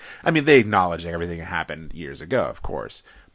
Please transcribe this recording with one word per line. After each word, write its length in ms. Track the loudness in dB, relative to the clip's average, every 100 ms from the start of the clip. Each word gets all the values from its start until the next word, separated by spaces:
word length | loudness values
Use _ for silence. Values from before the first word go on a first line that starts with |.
| -18
<laughs> 160 | -4
I 60 | 0
mean, 140 | 2
they 140 | 8 8
acknowledged 440 | 8 4 2 0
that 80 | -4
everything 260 | -4 -4 -6
happened 520 | -6 -6 -6 -8 -10
years 260 | -10 -12 -12
ago, 240 | -4 -2
of 180 | -2 -6
course, 400 | -8 -8 -8 -12 -16 -20 _